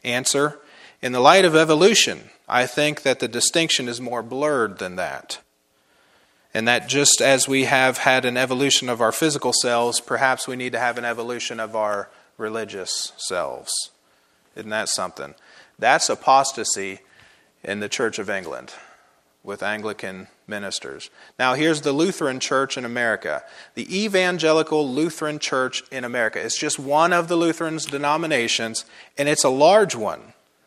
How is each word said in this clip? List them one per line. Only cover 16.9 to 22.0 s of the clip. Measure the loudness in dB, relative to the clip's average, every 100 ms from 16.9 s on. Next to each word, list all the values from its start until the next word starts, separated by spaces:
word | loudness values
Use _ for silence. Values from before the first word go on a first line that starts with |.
| -10 _ _ -20 _ _ _
in | -8 -6
the | -6
Church | -2 -2 -2
of | -6
England | -6 -6 -12 -14 -20 -20 -20 _ _ _ _
with | -12 -8
Anglican | -6 -6 -8 -8 -10 -12 -16 _ -12
ministers. | -10 -8 -10 -10 -14 -18 _ -20 -4
Now, | -2 2
here's | 0 0
the | 0
Lutheran | 0